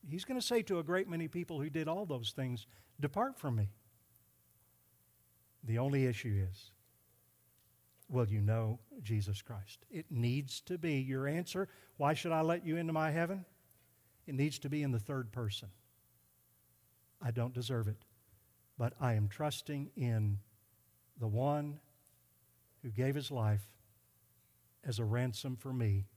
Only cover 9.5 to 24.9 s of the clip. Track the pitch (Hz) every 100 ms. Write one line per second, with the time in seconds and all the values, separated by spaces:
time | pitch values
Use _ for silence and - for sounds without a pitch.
9.5 | 107 98 - - 185 156 127 120 131 139
10.5 | - - 180 165 143 131 131 139 160 175
11.5 | 185 190 - - - 143 156 175 160 160
12.5 | 170 170 160 165 156 156 160 170 190 180
13.5 | _ _ _ _ _ _ _ - 135 147
14.5 | - 139 151 143 120 104 139 117 123 110
15.5 | - 101 - _ _ _ _ _ _ _
16.5 | _ _ _ _ _ _ _ 127 117 120
17.5 | 123 117 123 107 107 - _ _ - _
18.5 | _ _ - 120 - 131 110 104 - 151
19.5 | - - 143 139 - 123 113 107 101 -
20.5 | _ _ _ _ _ _ - 113 107 139
21.5 | 147 147 147 - _ _ _ _ _ _
22.5 | _ _ _ 127 104 131 139 135 135 107
23.5 | 104 101 - _ _ _ _ _ _ _
24.5 | _ _ _ -